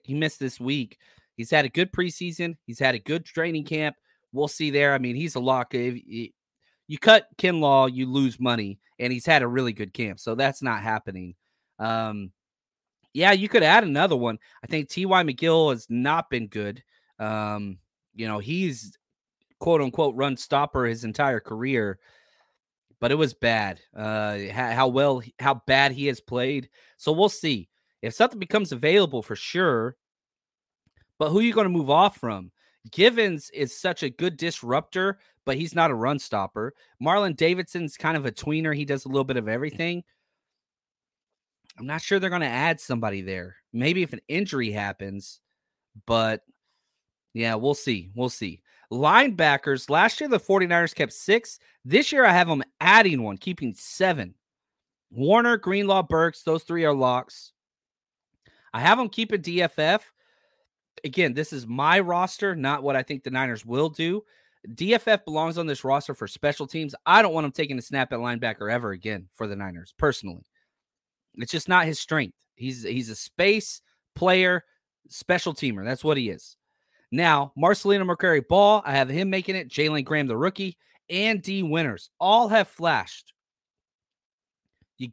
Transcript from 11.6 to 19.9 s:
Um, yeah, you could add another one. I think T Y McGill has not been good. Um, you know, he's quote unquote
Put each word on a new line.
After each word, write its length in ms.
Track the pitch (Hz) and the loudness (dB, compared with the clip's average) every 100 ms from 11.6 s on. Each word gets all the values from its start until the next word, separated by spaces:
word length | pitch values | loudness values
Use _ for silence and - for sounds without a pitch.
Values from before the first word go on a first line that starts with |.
| _ - | _ -8
Um, 540 | 110 113 110 104 95 - _ _ _ _ _ _ _ | -4 -2 -4 -8 -12 -16 _ _ _ _ _ _ _
yeah, 180 | 139 185 | 2 4
you 160 | 196 202 | 4 4
could 140 | 240 | 4
add 220 | 156 208 | 6 6
another 320 | 202 143 185 143 | 4 2 2 0
one. 220 | 120 107 _ _ | -2 -6 _ _
I 40 | 120 | -8
think 220 | 156 143 | -6 -6
T 180 | - 190 | -4 2
Y 160 | 185 | 2
McGill 480 | 165 127 160 165 156 | 2 0 2 4 4
has 160 | 123 - | 0 -4
not 400 | 117 131 165 165 | -2 0 0 -2
been 180 | 123 107 | -6 -6
good. 360 | 107 104 120 _ _ _ - | -6 -8 -8 _ _ _ -10
Um, 600 | 107 107 107 104 101 95 _ _ _ | -6 -4 -4 -6 -8 -12 _ _ _
you 140 | - 113 | -12 -8
know, 100 | 107 | -6
he's 600 | 101 170 190 123 107 - _ _ _ _ _ _ | -6 -4 -4 -6 -12 -20 _ _ _ _ _ _
quote 200 | - 165 | 2 2
unquote 340 | 135 | 2